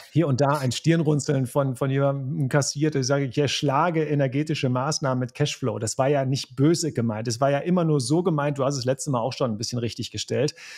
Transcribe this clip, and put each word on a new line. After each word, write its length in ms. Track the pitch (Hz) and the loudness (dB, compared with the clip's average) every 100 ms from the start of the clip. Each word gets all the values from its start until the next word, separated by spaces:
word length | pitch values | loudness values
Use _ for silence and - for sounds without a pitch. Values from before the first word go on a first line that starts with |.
| - | -2
hier 160 | 147 156 | 0 2
und 120 | 127 | 4
da 160 | 139 147 | 4 2
ein 140 | 131 | 0
Stirnrunzeln 760 | - 165 165 151 147 147 135 123 | 0 2 4 2 0 0 0 0
von, 280 | 147 135 120 | 0 0 -2
von 140 | 139 | -2
jemandem 580 | 135 139 139 131 160 131 | 0 0 0 -4 -4 0
kassiert, 480 | 147 135 143 151 143 | 2 0 0 0 0
ich 120 | 123 | 0
sage, 180 | 139 135 | 0 0
ich 120 | 143 | 0
erschlage 680 | 139 - 143 135 175 160 151 | 0 0 0 2 2 0 0
energetische 640 | 143 135 139 156 143 131 | 0 0 0 -2 -2 0
Maßnahmen 500 | 127 127 - 135 127 | 0 -2 -2 -2 -2
mit 140 | 127 | -4
Cashflow. 460 | - 147 - 123 107 | -2 -4 -2 -4 -4
Das 180 | 113 - | -4 0
war 100 | 135 | 2
ja 180 | 143 131 | 2 0
nicht 300 | 139 - 127 | -2 -4 2
böse 380 | 147 170 156 | 2 4 0
gemeint. 340 | - 117 107 120 | -2 -2 -2 -4
Es 140 | 117 | 0
war 80 | 139 | 2
ja 100 | 143 | 2
immer 240 | 165 180 | 2 2
nur 160 | 160 147 | 4 2
so 240 | 117 165 | 2 2
gemeint, 340 | 175 147 147 135 | 2 0 0 0
du 80 | 131 | 0
hast 120 | 143 | 0
es 80 | 123 | -2
letztes 260 | 143 151 | -2 -2
Mal 80 | 123 | -2
auch 140 | 117 | -2
schon 180 | - 127 | -2 -2
ein 60 | 107 | -2
bisschen 220 | 113 123 | -4 -4
richtig 320 | 117 - 113 | -4 -6 -8
gestellt, 440 | 107 - 113 151 - - | -8 -4 0 0 -4 -16